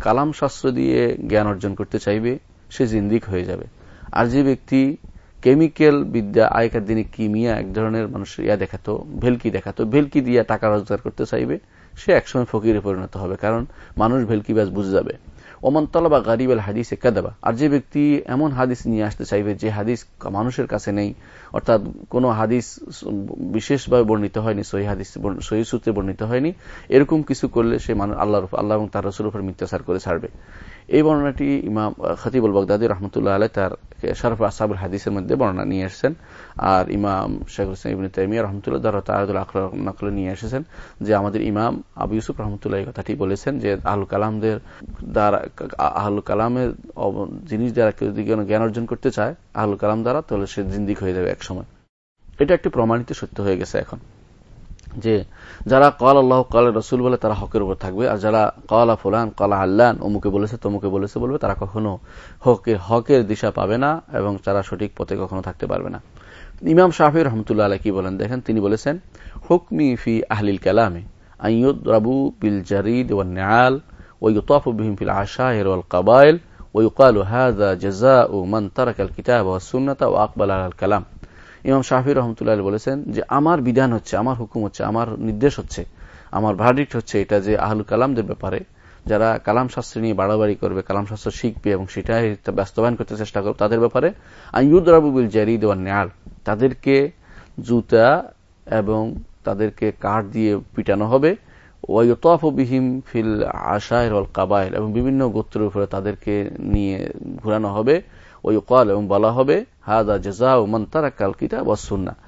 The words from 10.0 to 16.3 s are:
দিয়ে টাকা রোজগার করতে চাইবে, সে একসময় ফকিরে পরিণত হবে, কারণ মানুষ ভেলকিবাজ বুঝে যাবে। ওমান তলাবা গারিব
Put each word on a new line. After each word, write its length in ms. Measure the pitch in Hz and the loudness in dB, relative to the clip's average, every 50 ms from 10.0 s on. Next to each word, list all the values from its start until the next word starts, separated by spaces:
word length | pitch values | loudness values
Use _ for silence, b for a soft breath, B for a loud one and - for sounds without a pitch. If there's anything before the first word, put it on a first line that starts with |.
| 147 139 - 147 | 2 2 0 -2
দিয়ে 220 | 127 123 123 117 107 | 0 2 2 2 2
টাকা 260 | - 110 101 113 107 | 2 -2 0 0 0
রোজগার 280 | 104 104 101 - 104 | 0 0 0 -2 -6
করতে 280 | - - 113 - - 127 | -4 -4 -8 -6 -6 -6
চাইবে, 340 | - - 123 123 123 156 202 _ b b b b b b | -4 -2 -4 -2 -4 -4 -8 _ b b b b b b
সে 140 | - - 208 | -8 0 2
একসময় 340 | 175 120 - - - 127 120 | 2 2 2 0 -2 -2 -2
ফকিরে 340 | - - 107 107 113 107 104 | -2 -2 0 2 2 2 2
পরিণত 380 | 95 101 95 92 90 85 - | 0 -2 -4 -4 -6 -10 -10
হবে, 180 | 95 98 90 95 | -8 -8 -8 -6
কারণ 300 | - - 104 113 117 135 - B B B B B | -4 -2 -2 -2 -2 -4 -8 B B B B B
মানুষ 280 | - 107 113 127 135 120 | 0 0 2 2 0 0
ভেলকিবাজ 440 | 107 113 104 104 - 110 110 104 92 | 0 -2 -2 0 0 0 0 0 0
বুঝে 220 | 95 101 101 95 | -2 -4 -2 2
যাবে। 220 | 95 95 - - - - - - B B B B B B B | 0 0 0 0 -10 -12 -14 -20 B B B B B B B
ওমান 220 | 131 147 156 151 | 0 2 2 0
তলাবা 340 | 139 - 165 170 160 147 127 | 2 0 2 2 4 4 4
গারিব 320 | 104 110 | 2 2